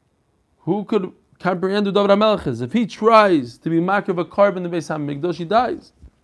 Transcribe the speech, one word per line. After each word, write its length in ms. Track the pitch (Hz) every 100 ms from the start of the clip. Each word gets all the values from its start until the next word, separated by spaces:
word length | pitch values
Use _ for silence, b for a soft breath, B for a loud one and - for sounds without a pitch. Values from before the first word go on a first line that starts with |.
| _ _ _ _ _ _
Who 240 | - 196
could 280 | 196 220 185 - _ _
comprehend 460 | 175 185 185 202 202
who 60 |
David 180 | 190 202
HaMelech 360 | 202 220 208 151
is? 140 | 117
If 120 | 127
he 140 | 214 220
tries 720 | - 214 220 208 165 120 117
to 120 | 165
be 80 | 165
Makrav 420 | 175 202 196 175
a 40 |
carbon 400 | 170 - 202 185
in 60 | 175
the 60 | 170
Beis 120 | 147
HaMikdash, 460 | 156 143 143 170 170
he 80 |
dies. 480 | 165 214 247 - - _ - _